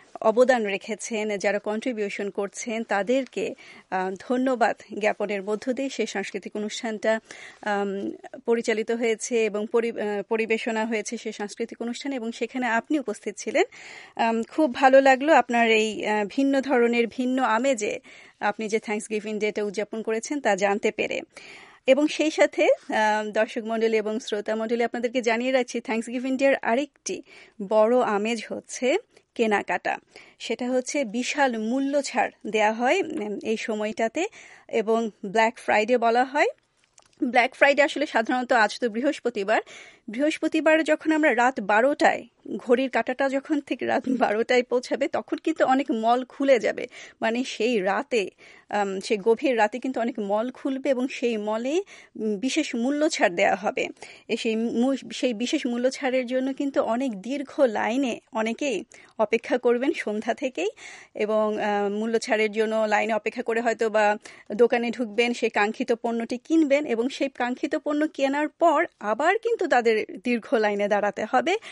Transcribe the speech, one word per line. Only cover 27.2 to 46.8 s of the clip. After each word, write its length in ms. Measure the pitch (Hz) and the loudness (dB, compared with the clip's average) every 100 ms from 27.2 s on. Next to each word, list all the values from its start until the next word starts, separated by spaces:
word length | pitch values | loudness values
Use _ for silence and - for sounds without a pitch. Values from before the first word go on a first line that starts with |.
| - - - - 196 | -10 -20 -20 -12 2
বড় 320 | 214 214 254 | 4 6 4
আমেজ 440 | 233 202 214 233 - | 2 0 -2 -4 -6
হচ্ছে 480 | 202 - - 247 359 - _ _ - | -10 -10 -4 0 0 -4 _ _ -2
কেনাকাটা। 640 | 226 202 - 180 - - - - - - | 2 2 0 -2 -2 -6 -8 -20 -20 -12
সেটা 300 | - 226 247 | -8 -6 -2
হচ্ছে 360 | 254 262 302 247 | -2 -2 -4 -2
বিশাল 520 | 233 247 294 277 226 | -4 -2 2 0 0
মূল্য 440 | 214 262 277 285 | -2 0 0 -2
ছাড় 300 | 277 233 202 - 208 | -2 -2 -2 -4 -4
দেয়া 260 | 214 214 | 2 2
হয়, 280 | 220 247 370 | 2 2 0
উম, 380 | - - 208 208 | -2 -4 -6 -6
এই 140 | - 220 | -4 -4
সময়টাতে 720 | - 214 214 220 226 302 392 - - - - | -4 -4 -4 -2 -2 -2 -4 -6 -20 -20 -4
এবং 420 | 233 208 226 226 - 202 | -2 2 0 0 -6 -2
ব্ল্যাক 320 | 202 220 - | 2 2 0
ফ্রাইডে 400 | - 214 220 247 | 0 2 2 2
বলা 260 | 233 233 | 4 2
হয়। 240 | 262 285 415 - _ _ _ _ _ - | 2 2 0 -2 _ _ _ _ _ -4
ব্ল্যাক 320 | 254 247 233 - | 0 2 2 4
ফ্রাইডে 260 | 277 285 | 4 6
আসলে 240 | 285 277 294 | 2 0 -2
সাধারণত 480 | 226 226 254 254 | 0 0 0 2
আজ 260 | 247 208 - | 4 4 2
তো 100 | 247 | -4
বৃহস্পতিবার। 720 | 208 277 - 240 220 196 226 - - - - - | 0 -2 0 -4 -2 0 0 -2 -10 -20 -20 -10
বৃহস্পতিবার 760 | 214 294 - 311 320 311 311 | -2 0 0 -2 2 4 4
যখন 280 | 302 302 311 | 4 0 2
আমরা 240 | 311 277 233 | 2 4 4
রাত 240 | 247 262 | 2 2
বারোটায়, 640 | 202 208 262 302 202 - - _ - - | 2 4 4 4 2 2 -6 _ -10 -6
ঘড়ির 320 | - 240 262 | 2 2 2
কাঁটাটা 400 | 240 233 254 277 | 0 -2 0 0
যখন 320 | 269 - 294 | -2 -2 -2
ঠিক 220 | - 269 | -2 -4
রাত 200 | 233 226 - | 0 0 0
বারোটায় 560 | 254 240 208 233 247 | 0 0 0 2 2
পৌঁছাবে, 440 | 247 247 - 262 277 | 2 -2 -2 -2 -2
তখন 300 | 220 - 311 | -2 -4 -6
কিন্তু 280 | - 320 269 | -4 0 2
অনেক 260 | 262 277 | 2 0
মল 340 | 226 220 247 254 | 0 2 2 0
খুলে 340 | - 269 247 | -2 4 4
যাবে। 280 | 180 - | 2 -2